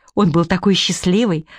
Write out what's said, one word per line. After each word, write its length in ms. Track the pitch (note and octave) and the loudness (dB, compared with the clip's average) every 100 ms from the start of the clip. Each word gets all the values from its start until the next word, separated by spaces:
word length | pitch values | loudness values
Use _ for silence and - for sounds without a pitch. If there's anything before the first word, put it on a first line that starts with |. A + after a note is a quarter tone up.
| _ | _
Он 160 | - E3+ | -2 0
был 140 | D#3+ | 2
такой 300 | E3 F#3 G3+ | 0 0 0
счастливый, 760 | F#3 - E3+ F#3 G3+ A#3+ D#3 - | 0 -2 -2 0 0 0 -2 -8